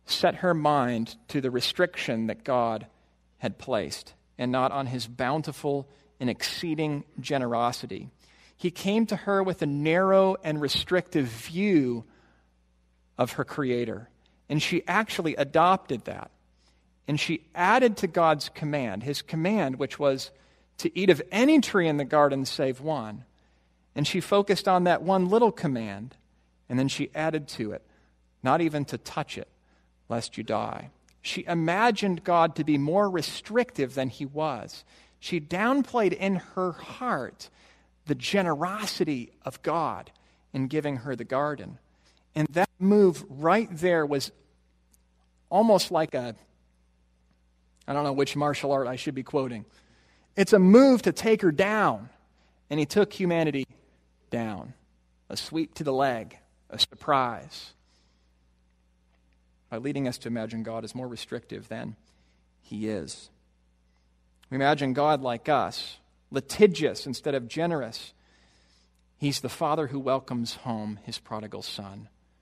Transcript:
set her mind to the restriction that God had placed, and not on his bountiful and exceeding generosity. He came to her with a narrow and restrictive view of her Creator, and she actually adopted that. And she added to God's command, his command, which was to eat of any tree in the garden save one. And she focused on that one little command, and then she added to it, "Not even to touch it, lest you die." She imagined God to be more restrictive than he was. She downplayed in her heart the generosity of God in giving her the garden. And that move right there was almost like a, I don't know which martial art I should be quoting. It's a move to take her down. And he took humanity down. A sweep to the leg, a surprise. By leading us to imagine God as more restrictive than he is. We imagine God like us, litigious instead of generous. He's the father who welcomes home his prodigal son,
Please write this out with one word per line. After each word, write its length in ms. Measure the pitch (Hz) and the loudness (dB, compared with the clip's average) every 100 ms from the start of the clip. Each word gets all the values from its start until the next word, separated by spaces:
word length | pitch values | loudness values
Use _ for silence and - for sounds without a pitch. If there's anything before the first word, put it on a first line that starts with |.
set 300 | - - 175 | -8 0 0
her 180 | - 180 | 2 0
mind 640 | 170 147 147 123 117 113 - - | 2 2 2 2 -2 -4 -8 -6
to 120 | 147 | -2
the 100 | 131 | -2
restriction 760 | 123 - - 175 - - 113 113 | -2 -2 0 -2 -2 -4 -2 -2
that 180 | 107 | -4
God 440 | - 127 117 113 - _ _ _ _ - | -2 0 0 -2 -10 _ _ _ _ -8
had 200 | 113 98 | -8 -8
placed, 560 | - 117 73 - - _ _ - | -4 -2 -2 -8 -16 _ _ -8
and 120 | 123 | -2
not 220 | 127 131 | 0 0
on 140 | 139 131 | -2 -6
his 200 | 127 117 | -6 -8
bountiful 800 | 120 127 156 151 143 147 139 135 _ _ - | -4 -2 -2 -4 -6 -4 -4 -6 _ _ -6
and 120 | 123 | -4
exceeding 760 | 110 - - 170 156 156 147 - - | -2 -6 -6 -4 -2 -2 -4 -8 -12
generosity. 880 | 127 139 123 117 120 117 123 - 131 _ _ _ _ _ | -4 -2 0 0 0 -2 -10 -12 -14 _ _ _ _ _
He 140 | 180 | -6
came 340 | 170 190 214 226 | -4 0 2 2
to 80 | |
her 280 | 196 - 196 | -2 0 0
with 180 | 190 170 | 0 -2
a 60 | 151 | -2
narrow 680 | 143 156 170 190 190 190 190 | 0 2 4 6 6 6 2
and 160 | 165 151 | -4 -2
restrictive 680 | 143 - - 180 170 151 127 | -2 -2 0 0 0 0 0
view 800 | 113 - 165 208 170 127 120 - _ _ _ _ _ _ _ _ _ _ - | -4 -10 -2 4 4 4 -2 -8 _ _ _ _ _ _ _ _ _ _ -4
of 140 | 123 | -4
her 120 | - | -2
Creator, 640 | 139 - 131 120 113 107 120 _ _ _ - | -6 -4 -2 -2 -2 -6 -12 _ _ _ -4
and 140 | 151 | -2
she 200 | - 180 - | 0 -2 0
actually 480 | 190 220 - 165 - | -2 0 -2 -2 -2
adopted 720 | 139 160 175 190 - 123 - | 2 4 6 4 0 -8 -8
that. 240 | 95 - _ _ _ _ _ _ _ - | -12 -14 _ _ _ _ _ _ _ -4
And 140 | 143 | -4
she 240 | - 165 _ | -2 -4 _
added 440 | 170 180 247 247 202 | 0 4 6 4 2
to 80 | 185 | -2
God's 420 | 175 165 156 - | 2 4 4 -2
command, 540 | - 151 147 120 98 | -8 -4 -2 -2 -4
his 180 | 127 143 | -6 -8
command, 560 | - 160 170 214 147 131 | -6 -2 0 0 0 -2
which 220 | 135 - | -6 0
was 320 | 143 135 - _ _ _ _ - | 0 0 -4 _ _ _ _ -6
to 200 | 170 175 | -4 0
eat 120 | 190 | 4
of 120 | 151 - | 4 2
any 280 | 196 269 311 | 2 6 6
tree 280 | - 202 165 | 4 2 2
in 80 | 147 | 0
the 80 | |
garden 400 | 135 151 143 135 | 2 4 4 2
save 360 | 135 - 135 127 | -4 -2 -2 -2
one. 440 | 151 147 110 104 - _ _ _ _ _ _ | -4 -6 -6 -12 -18 _ _ _ _ _ _
And 120 | 135 147 | -4 -2
she 140 | 185 | -2
focused 480 | - 202 202 185 196 | 2 2 4 2 4
on 160 | 185 | 4
that 180 | 175 165 | 4 2
one 280 | 165 190 180 | 2 2 4
little 220 | 220 233 | 4 4
command, 640 | - 165 127 110 98 123 - _ _ _ _ - | 2 -2 -2 -6 -10 -14 -18 _ _ _ _ -6
and 100 | 127 | -2
then 100 | 135 | -2
she 220 | - 147 | -2 -6
added 340 | 151 160 156 143 | -4 -2 -4 -6
to 240 | - 107 | -8 -8
it, 100 | - _ _ _ _ _ _ | -8 _ _ _ _ _ _
"Not 180 | 127 156 | 2 2
even 240 | 165 147 139 | 2 -2 -4
to 120 | 123 | -6
touch 400 | - - 147 117 | -8 -8 -8 -10
it, 100 | - _ _ _ _ _ - | -14 _ _ _ _ _ -6
lest 280 | 117 - - | -6 -6 -10
you 80 | |
die." 460 | 110 110 110 - 131 _ _ _ | -4 -2 -4 -8 -14 _ _ _
She 220 | - 185 - | -10 -8 -4
imagined 760 | 170 160 185 240 208 202 170 | 0 0 2 2 2 0 -2
God 320 | - 170 165 160 | 2 4 4 2
to 80 | |
be 140 | 156 143 | 0 2
more 320 | 143 185 202 | 2 2 2
restrictive 840 | 180 147 - - 226 240 - 131 | 0 -4 -10 -4 -2 0 -2 -4
than 160 | 131 131 | -2 -6
he 160 | - 139 | -6 -8
was. 580 | 143 156 120 - - - - _ _ | -4 -4 -4 -10 -16 -20 -20 _ _
She 220 | - 175 | -6 -6
downplayed 720 | 151 180 226 285 - 247 202 | -4 -2 2 2 0 2 2
in 240 | - 196 185 | 2 -2 -2
her 360 | - - 180 | -4 -4 -4
heart 760 | 156 - - 247 170 113 - - _ _ _ _ _ | -6 -14 -10 -4 -4 -6 -12 -20 _ _ _ _ _
the 100 | 151 | -6
generosity 1160 | 131 123 202 180 143 175 208 208 - 156 135 113 _ | -6 0 0 0 0 -2 -4 -6 -4 -2 -4 -8 _
of 180 | - - | -12 -8
God 500 | - 165 143 98 - _ _ _ _ | -4 -2 -2 -6 -12 _ _ _ _
in 160 | 139 131 | -6 -2
giving 300 | 151 147 131 | -2 -2 -4
her 180 | 135 127 | -6 -8
the 80 | |
garden. 540 | 113 131 147 143 92 - _ _ _ _ _ | -4 -2 -2 -4 -12 -18 _ _ _ _ _
And 120 | 156 156 | -4 -2
that 220 | 156 196 - | 0 0 2
move 460 | 190 208 196 147 - | 4 6 6 4 -8
right 400 | 135 160 202 220 | -2 2 2 0
there 340 | 160 180 165 147 | -2 0 2 2
was 240 | 143 - _ _ _ _ _ _ _ _ _ _ _ - | -2 -4 _ _ _ _ _ _ _ _ _ _ _ -2
almost 420 | 185 226 190 - | 2 6 6 4
like 240 | 165 156 | 0 0
a, 220 | 139 123 113 _ _ _ _ _ _ _ _ _ _ _ _ _ _ - | -2 -6 -10 _ _ _ _ _ _ _ _ _ _ _ _ _ _ -6
I 40 | |
don't 120 | 139 | -2
know 80 | 147 | 0
which 240 | 139 139 147 | 0 0 0
martial 340 | 147 139 139 | -2 0 0
art 160 | 139 123 | 0 0
I 100 | 127 | -4
should 180 | - | -6
be 80 | 135 | -8
quoting. 420 | 127 147 131 117 101 _ _ _ _ _ _ - | -4 -4 -4 -8 -14 _ _ _ _ _ _ 0
It's 160 | 190 | 6
a 60 | 208 | 8
move 440 | 185 226 269 247 | 10 12 10 8
to 100 | - | 4
take 300 | - 226 220 | 0 2 4
her 80 | 190 | 2
down. 600 | 147 196 214 175 110 123 _ _ _ _ _ - | 2 2 2 2 0 -6 _ _ _ _ _ -8
And 100 | 151 | -4
he 80 | 147 | 0
took 260 | 208 202 | 2 2
humanity 540 | - 180 170 156 139 131 _ _ _ _ _ - | 0 0 2 0 0 -6 _ _ _ _ _ -8
down. 440 | 120 113 95 60 - _ _ _ _ - | -6 -6 -8 -12 -20 _ _ _ _ -14
A 80 | - | -12
sweep 380 | - 160 160 | -8 -6 -6
to 100 | - | -6
the 80 | 151 | -2
leg, 460 | 131 139 120 113 - _ _ - | 0 0 -2 -8 -18 _ _ -12
a 80 | 127 | -4
surprise. 920 | - - - 139 123 113 139 - - _ _ _ _ _ _ _ _ _ _ _ _ _ _ _ _ _ _ _ - | -4 -4 0 2 2 -4 -14 -18 -20 _ _ _ _ _ _ _ _ _ _ _ _ _ _ _ _ _ _ _ -14
By 80 | 113 | -8
leading 280 | 135 143 131 | -6 -4 -4
us 120 | 120 | -6
to 100 | 117 | -6
imagine 340 | 120 110 113 | -6 -6 -8
God 220 | 113 113 | -8 -8
as 100 | 110 | -10
more 140 | 123 127 | -12 -12
restrictive 600 | 113 - 120 - 104 110 | -12 -10 -12 -10 -16 -12
than 280 | 113 123 107 _ _ _ _ _ _ | -12 -12 -14 _ _ _ _ _ _
he 280 | - 107 107 | -14 -8 -4
is. 420 | 104 73 - - _ _ _ _ _ _ _ _ _ _ _ - | -6 -8 -14 -20 _ _ _ _ _ _ _ _ _ _ _ -8
We 60 | 131 | 0
imagine 360 | 139 151 139 | 2 2 0
God 300 | 127 147 147 | 2 2 2
like 260 | 127 117 131 | 0 -4 0
us, 480 | 139 92 - - - _ _ - | 0 0 -6 -12 -16 _ _ -8
litigious 760 | 135 - - 214 156 143 104 139 | -6 -4 6 6 6 -2 -2 -8
instead 280 | 123 156 | -8 -4
of 140 | 135 117 | -4 -4
generous. 640 | 156 170 160 113 - - _ _ _ _ _ _ _ _ _ _ - | -4 -2 -2 -6 -12 -18 _ _ _ _ _ _ _ _ _ _ -6
He's 220 | 143 135 | -4 -4
the 80 | - | -6
father 400 | - 160 156 143 | -4 -2 0 -2
who 100 | 139 | -4
welcomes 560 | 131 131 131 123 117 - | -2 -2 -2 -6 -6 -8
home 440 | 127 113 107 104 | -8 -6 -8 -10
his 160 | - - | -12 -14
prodigal 440 | - 107 107 98 | -10 -12 -10 -12
son, 460 | 101 - 98 101 110 _ _ _ | -12 -12 -14 -16 -20 _ _ _